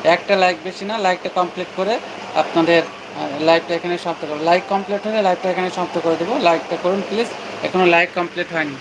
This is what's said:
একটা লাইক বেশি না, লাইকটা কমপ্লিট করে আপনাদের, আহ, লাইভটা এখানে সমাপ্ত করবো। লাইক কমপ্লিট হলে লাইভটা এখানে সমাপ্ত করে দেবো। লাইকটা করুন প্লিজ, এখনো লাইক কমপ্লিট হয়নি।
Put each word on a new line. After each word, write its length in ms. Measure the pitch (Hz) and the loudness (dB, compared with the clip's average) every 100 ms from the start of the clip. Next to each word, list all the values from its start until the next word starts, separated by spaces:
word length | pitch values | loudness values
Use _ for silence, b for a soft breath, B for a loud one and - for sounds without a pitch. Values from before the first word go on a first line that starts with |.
একটা 320 | 151 175 - 196 | 4 2 2 4
লাইক 220 | 185 170 | 4 2
বেশি 220 | 170 180 196 | -8 -10 -6
না, 120 | 220 | -2
লাইকটা 320 | 190 180 190 | 0 0 -2
কমপ্লিট 380 | 185 175 175 180 - | -2 -2 -4 -8 -4
করে 240 | 190 247 - - - - | -2 -2 -4 -12 -4 0
আপনাদের, 480 | 156 339 330 170 | 0 2 6 4
আহ, 600 | 160 - - - 151 143 | 4 -8 -14 -8 -6 0
লাইভটা 320 | 156 165 165 170 | 4 4 4 -4
এখানে 220 | 175 175 | -2 -4
সমাপ্ত 280 | 175 160 151 | -4 -6 -6
করবো। 180 | 151 | -2
লাইক 200 | 160 180 - | 2 2 2
কমপ্লিট 380 | 196 196 202 214 | -2 0 -4 -2
হলে 140 | 220 | 0
লাইভটা 280 | 196 180 185 | 2 2 0
এখানে 200 | 180 185 185 | -2 -2 -2
সমাপ্ত 240 | 170 175 | -2 0
করে 160 | 165 160 | 0 0
দেবো। 240 | 175 269 | 0 2
লাইকটা 380 | 190 165 - 170 | 4 2 0 -2
করুন 180 | 180 196 180 | 0 0 -2
প্লিজ, 180 | 202 233 - - - | -2 -4 -6 -12 -8
এখনো 220 | 151 185 180 | -2 4 6
লাইক 240 | 170 175 - | 6 4 -2
কমপ্লিট 380 | 175 175 175 | -4 -4 -4
হয়নি। 220 | 170 147 135 | -2 -4 -6